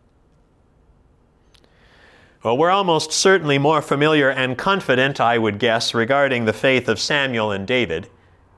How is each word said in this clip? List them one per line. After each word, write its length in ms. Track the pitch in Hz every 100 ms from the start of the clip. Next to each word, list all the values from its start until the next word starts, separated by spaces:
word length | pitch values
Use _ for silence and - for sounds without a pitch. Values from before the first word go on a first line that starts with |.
| _ _ _ _ _ _ _ _ _ _ _ _ _ _ _ _ _ _ _ _ - - - _
Well, 160 | 110 127
we're 140 | 170
almost 400 | 196 190 160 -
certainly 480 | - 196 190 151 139
more 240 | 139 160
familiar 480 | 151 143 151 156 135
and 260 | 131 127 127
confident, 640 | 190 196 - 127 135 139
I 160 | 117 117
would 220 | 110 104
guess, 340 | 117 110 -
regarding 520 | 117 113 139 139 123 110
the 80 |
faith 360 | - 139 131 127
of 100 | 107
Samuel 520 | - 151 135 117 107
and 160 | 98 98
David. 420 | 127 104 80 - _ _ _ _